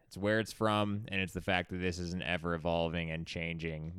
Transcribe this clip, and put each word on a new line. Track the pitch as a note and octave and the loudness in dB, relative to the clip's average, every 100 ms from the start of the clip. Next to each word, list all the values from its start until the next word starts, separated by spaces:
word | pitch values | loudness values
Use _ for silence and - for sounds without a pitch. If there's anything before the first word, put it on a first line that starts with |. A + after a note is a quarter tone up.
| - | -12
It's | F2+ | -2
where | G2+ A2 | 2 2
it's | G#2+ | 2
from, | - A2 G#2 G#2 G2+ A2+ | 0 2 4 2 0 -2
and | F#2+ | -2
it's | F#2 | -2
the | F2+ | -2
fact | F#2 F#2 F2+ | 2 2 2
that | F#2 | 0
this | F#2 E2+ | 0 0
is | F2 | -2
an | F2+ | -2
ever-evolving | C#2 F2 F2 E2+ E2 E2+ E2+ E2+ E2 | 0 0 0 0 2 4 2 0 -2
and | E2 E2 | -4 -4
changing | F2 E2 E2 D#2+ D#2 D#2+ | -4 -4 -4 -4 -4 -6